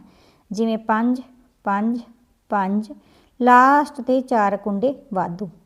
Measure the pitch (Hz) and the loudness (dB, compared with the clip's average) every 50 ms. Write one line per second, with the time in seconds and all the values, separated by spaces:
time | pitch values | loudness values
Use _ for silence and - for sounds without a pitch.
0 | - - _ _ _ _ _ _ _ - 196 202 226 226 220 220 220 - 220 220 | -14 -18 _ _ _ _ _ _ _ -10 -6 -4 -2 -2 -2 -4 -2 -2 -2 0
1 | 233 247 254 254 - - _ _ _ _ _ _ - 208 196 202 214 233 240 233 | 0 0 -2 -2 -6 -14 _ _ _ _ _ _ -6 -4 -2 -2 -2 -2 -4 -6
2 | - - - _ _ _ _ _ _ - 226 202 190 190 202 214 214 208 294 - | -8 -14 -20 _ _ _ _ _ _ -6 -4 -2 -2 -2 -2 -4 -4 -6 -12 -20
3 | _ _ _ _ _ _ _ - 240 247 247 247 254 269 285 294 294 294 - - | _ _ _ _ _ _ _ 0 4 6 6 6 8 6 6 4 2 0 -6 -10
4 | 240 - 262 269 254 - 254 220 202 202 202 196 202 214 202 196 214 269 269 - | -4 -2 -2 -2 -2 -2 0 0 0 0 -2 -4 -6 -6 -4 -2 -2 -4 -4 -4
5 | - - 196 185 170 175 170 175 208 170 - _ _ | -10 -8 -4 -4 -4 -4 -6 -10 -12 -12 -14 _ _